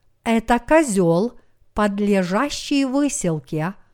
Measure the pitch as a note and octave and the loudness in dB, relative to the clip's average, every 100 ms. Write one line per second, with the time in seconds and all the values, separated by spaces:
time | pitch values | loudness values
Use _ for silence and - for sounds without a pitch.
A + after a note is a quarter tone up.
0 | _ _ - A3+ A3+ A#3+ A#3+ D#4 D4 G3 | _ _ -2 -2 0 -2 4 2 4 2
1 | F3 E3 A#3 - _ _ _ - G#3 G3+ | 2 2 0 -6 _ _ _ -2 -2 0
2 | G#3 G3+ F3 G3 C#4+ - - C#4+ C4+ C4+ | 0 0 0 -2 -2 -6 -2 0 0 0
3 | C#4+ - F3 D#3+ - D#3 D#3+ G3+ - | -2 -2 -4 -4 -6 -6 -6 -8 -20